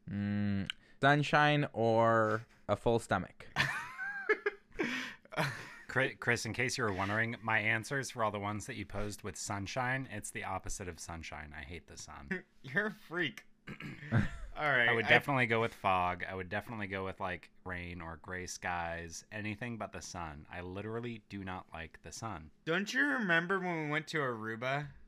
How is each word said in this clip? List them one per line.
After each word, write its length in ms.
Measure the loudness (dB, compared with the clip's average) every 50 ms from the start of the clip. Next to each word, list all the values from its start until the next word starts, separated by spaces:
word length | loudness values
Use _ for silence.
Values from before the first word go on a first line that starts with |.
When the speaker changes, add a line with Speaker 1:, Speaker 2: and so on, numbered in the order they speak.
| -10 -6
Speaker 1:
Mm, 560 | -4 -2 0 0 2 2 2 2 2 0 0 -4 -6 -10 -12 -18 -4 4
sunshine 680 | 6 6 6 6 4 4 6 6 6 8 6 4 2 2 0
or 680 | 2 4 6 6 8 8 8 8 8 6 6 4 0 -2 -6 -20 -8 0 0
a 80 | 0
full 220 | 2 4 4 4 4
stomach? 480 | 4 2 0 0 0 -2 -10 -16 -14 -6
<laughs> 40 | 0 2 2 2 2 -2 -6 -8 -8 -6 -6 -6 -6 -4 0 0 0 0 0 -6 -6 -6 _ _ -4 -4 -2 -2 -2 -4 -4 -6 -10 -14 -16 -8 -2 -2 0 0 -2 -6 -10 -14 -14 -16 -8 -2
Speaker 2:
Chri-, 300 | 2 2 2 2 0 -2
Chris, 260 | 0 2 2 2 2
in 80 | -2 0
case 220 | 0 0 0 2 2
you 60 | 2
were 80 | 2 2
wondering, 420 | 2 2 2 2 2 2 0 0 -4 0
my 160 | 2 2 4
answers 500 | 4 4 2 2 0 -2 -2 -2 -4 -4
for 140 | -2 0 0
all 80 | 2
the 80 | 2 0
ones 260 | 0 0 -2 -2 -4
that 100 | -6 -6 -6
you 80 | -6
posed 360 | -4 -2 -2 -2 -2 -4 -6
with 140 | -8 -8 -8 -6
sunshine, 680 | -6 -4 -4 -4 -4 -4 -2 -2 0 0 0 -2 -2 -4
it's 200 | -8 -8 -8 -8
the 120 | -8 -6 -6
opposite 440 | -4 -4 -4 -4 -4 -6 -6 -6 -8
of 120 | -8 -8
sunshine. 540 | -8 -10 -8 -8 -8 -10 -10 -10 -12 -12 -12
I 80 | -12 -12
hate 240 | -10 -10 -12 -12 -14
the 100 | -16 -14
sun. 460 | -14 -14 -12 -12 -8 -6 -6 -6 -8 _ _
Speaker 3:
<laughs> 100 | -18 -10
You're 240 | -4 -2 0 0 -2
a 80 | -4 -8 -12 -8
freak. 360 | -4 -2 -2 -2 -4 -6 -16 -20 -20 _ -16 -16
Speaker 1:
<laughs> 440 | -14 -12 -10 -12 -12 -10 -6 0
Speaker 3:
All 580 | 2 4 4 2 0 -4 -10 -10 -6 -2 0 2
right, 180 | 4 6 6 6
Speaker 2:
I 40 | 4
would 120 | 4 6
Speaker 3:
I 40 | 6
Speaker 2:
definitely 360 | 6 6 6 4 2 4 4
go 160 | 4 4 4
with 120 | 4 2 0
fog. 500 | 0 2 4 4 6 4 2 0 -2 -4 -6
I 40 | -6
would 140 | -6 -6 -4
definitely 380 | -4 -4 -4 -6 -8 -8 -6 -4
go 160 | -4 -4 -4
with, 140 | -4 -4 -4
like, 300 | -4 -4 -4 -6 -8 -14 _ -14 -10
rain 360 | -8 -6 -6 -6 -8 -8 -8
or 180 | -8 -8 -10 -10 -10
gray 220 | -8 -6 -6 -6 -6
skies. 760 | -8 -6 -2 -2 -2 0 -2 -2 -4 -6 -6 -8 -10 -14 -14 -10
Anything 460 | -8 -6 -4 -4 -4 -4 -6 -6 -6 -6
but 140 | -6 -6
the 100 | -8 -10
sun. 440 | -10 -8 -8 -8 -6 -8 -8 -10 -14 -12
I 100 | -10 -10
literally 600 | -8 -6 -6 -6 -6 -4 -4 -4 -6 -6 -8 -10 -12 -10
do 140 | -10 -8 -6
not 220 | -6 -6 -8 -8 -10 -10
like 260 | -10 -10 -10 -12 -16 -16
the 80 | -14
sun. 380 | -12 -8 -8 -8 -8 -8 -10 -14 -16 _ -4
Speaker 3:
Don't 260 | -2 0 0 0 0 0
you 120 | 2 2
remember 540 | 2 2 2 2 4 4 4 4 2 0 0
when 240 | 0 0 0 0 0
we 40 | 0
went 160 | 0 -2 -2 -2
to 100 | -2 0
Aruba? 680 | 0 0 0 -2 -4 -4 -4 -2 -2 0 0 0 -2 -4 -10 -16 -18